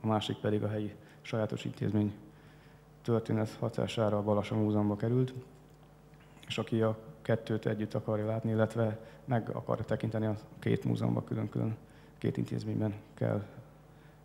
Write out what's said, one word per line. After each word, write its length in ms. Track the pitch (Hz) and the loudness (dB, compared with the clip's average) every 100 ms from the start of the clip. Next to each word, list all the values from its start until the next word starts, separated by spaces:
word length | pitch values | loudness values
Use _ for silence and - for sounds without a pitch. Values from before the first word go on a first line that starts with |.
a 60 | 110 | 0
másik 300 | 107 - - | 2 0 -2
pedig 260 | 107 107 | 0 0
a 60 | 104 | 0
helyi 260 | 107 104 - - - | -2 -4 -8 -18 -18
sajátos 440 | - 113 107 - | -4 -2 0 -2
intézmény 500 | 123 - - 104 104 - - - - - - - - - | -6 -2 0 2 2 -2 -14 -20 -20 -20 -20 -20 -20 -6
történet 540 | - 113 110 110 110 - | 2 2 2 0 0 -2
hatására 580 | 113 123 110 - 107 104 | -4 -2 -2 2 2 4
a 40 | |
Balassa 320 | 104 104 104 | 4 2 2
Múzeumba 420 | 110 107 104 104 104 | 2 4 4 2 2
került, 380 | 113 127 127 - - - - - - - - - - - - | 2 2 2 -2 -14 -20 -20 -20 -20 -20 -20 -20 -20 -20 -8
és 120 | - | -6
aki 220 | 107 113 | 0 2
a 180 | 110 110 - - | 2 2 -8 -6
kettőt 440 | - 113 - 110 120 | 0 0 2 -2 0
együtt 280 | 104 107 | -2 -2
akarja 320 | 120 - 107 107 | -2 0 0 0
látni, 240 | 113 113 | 0 2
illetve 480 | 110 110 117 113 110 - - | 4 2 4 0 0 -10 -16
meg 240 | - 120 - | 0 0 0
akarja 360 | 113 120 117 | -6 -2 -2
tekinteni 420 | 110 110 113 110 110 | 0 -2 0 0 -2
a 100 | 107 - - | -2 -8 -6
két 260 | 113 113 | 0 2
múzeumban 400 | 127 113 117 120 | 2 0 2 0
külön-külön 520 | - 117 107 120 113 113 - - - - | -2 -4 -2 -2 -2 -4 -10 -20 -20 -4
két 180 | 113 120 | -2 0
intézményben 580 | 113 117 107 110 107 101 - | -2 -4 -2 0 0 -2 -12
kell 300 | - 113 107 - - - - - - - - | -4 0 0 -4 -14 -20 -20 -20 -20 -20 -20